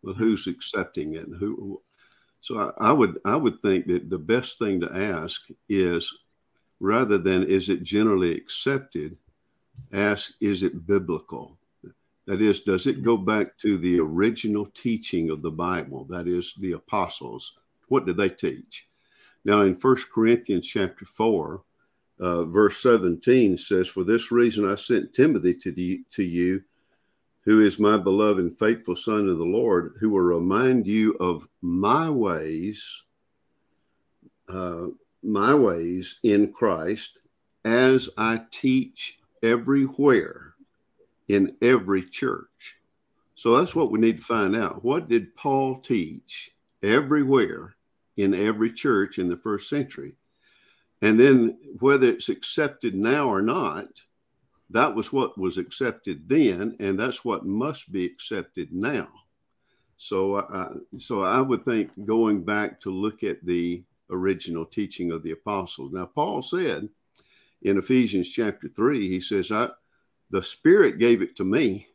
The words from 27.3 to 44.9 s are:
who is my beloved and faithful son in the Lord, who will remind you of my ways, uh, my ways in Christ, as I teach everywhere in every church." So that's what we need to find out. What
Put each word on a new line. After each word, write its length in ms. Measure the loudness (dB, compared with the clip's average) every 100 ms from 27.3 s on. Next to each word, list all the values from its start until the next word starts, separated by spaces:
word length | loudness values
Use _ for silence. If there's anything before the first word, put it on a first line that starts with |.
| _
who 180 | 4 6
is 160 | 6 4
my 180 | 4 4
beloved 480 | 2 2 2 2
and 140 | -2 0
faithful 380 | 0 0 -4 -6
son 240 | -2 0
in 180 | 0 0
the 60 |
Lord, 500 | -2 0 2 0 -2 -4
who 120 | 0
will 100 | 2
remind 680 | 2 2 0 2 2 2 2
you 280 | 2 2
of 340 | 2 -2 -2 -8 _
my 480 | -4 -2 2 2 0
ways, 920 | 0 0 -2 -6 -6 -8 -10 -14 -18 _ _ _ _ _ _ _ _ _ _ _ _ _ _ -14
uh, 420 | -8 -8 -8 -10 -12 _ _
my 320 | -4 2 4
ways 680 | 6 4 2 -4 -6 -8 -2
in 300 | 2 4 2
Christ, 640 | 0 -2 0 -4 -6 -10 _ _ _ _ _
as 460 | 0 4 6 4 0 -4
I 240 | -2 -2 -6
teach 680 | -6 0 0 -2 -10 -14 -14 _ _
everywhere 1120 | 0 0 2 0 0 2 4 4 2 -10 -20 _ _ _ _ _ _ _ -2
in 280 | 2 2 2
every 420 | 2 2 2 -2
church." 720 | -4 -6 -6 -6 -10 _ -20 -20 _ _ _ _ _
So 220 | _ 4 4
that's 180 | 4
what 160 | 0 0
we 80 | 2
need 200 | 2 2
to 40 |
find 320 | -2 0 2
out. 300 | 0 -2 -4
What 240 | -2